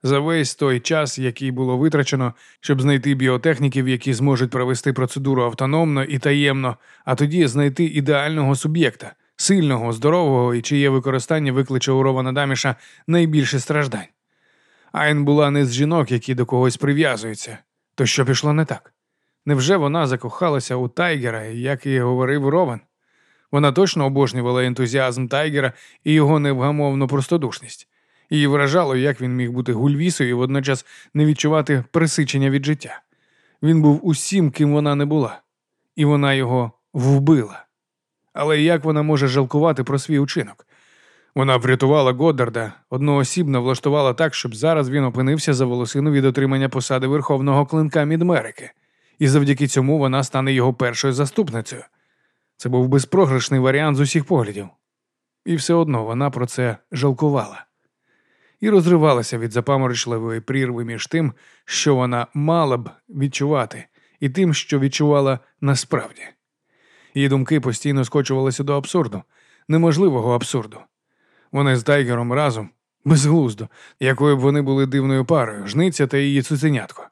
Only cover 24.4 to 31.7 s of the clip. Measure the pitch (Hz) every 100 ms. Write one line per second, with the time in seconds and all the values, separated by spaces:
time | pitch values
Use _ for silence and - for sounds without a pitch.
24.4 | 120 123 127 123 127 135 131 123 120 139
25.4 | 156 143 131 - - _ 151 156 147 156
26.4 | 143 135 135 147 143 139 135 139 135 170
27.4 | 135 - - - - _ _ _ _ 151
28.4 | 143 143 139 170 156 127 139 131 127 127
29.4 | 120 123 123 113 139 143 175 170 127 120
30.4 | 131 139 135 131 - - - 147 151 147
31.4 | 151 156 151